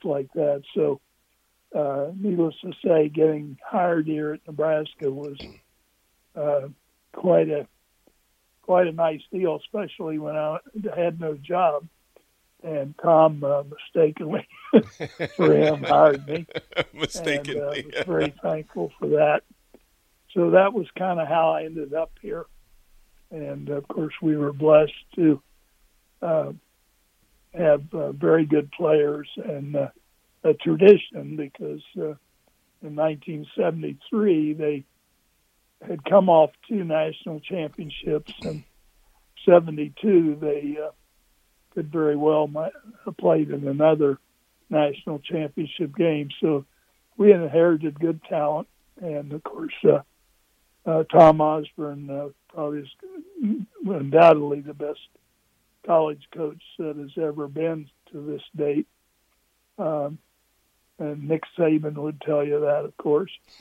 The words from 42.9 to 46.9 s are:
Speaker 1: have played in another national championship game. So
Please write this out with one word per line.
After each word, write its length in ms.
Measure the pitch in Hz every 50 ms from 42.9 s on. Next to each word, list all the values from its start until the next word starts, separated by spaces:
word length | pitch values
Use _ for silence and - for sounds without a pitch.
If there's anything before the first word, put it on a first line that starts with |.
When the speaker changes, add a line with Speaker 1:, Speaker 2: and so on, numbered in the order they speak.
| - _ -
Speaker 1:
have 120 | 202 170
played 340 | - 208 185 156 160 151 147
in 160 | 143 143 143
another 500 | 139 139 143 151 160 156 151 147 139 135 - _ _ _ _ _ _ _ _ _ -
national 500 | - 151 151 143 139 - - 175 156 143
championship 760 | - - 170 160 156 143 - 180 156 143 - - 165 143 143
game. 340 | 214 170 165 151 147 147 139 - -
So 240 | 208 160 151 139 139 _ _ _ _ _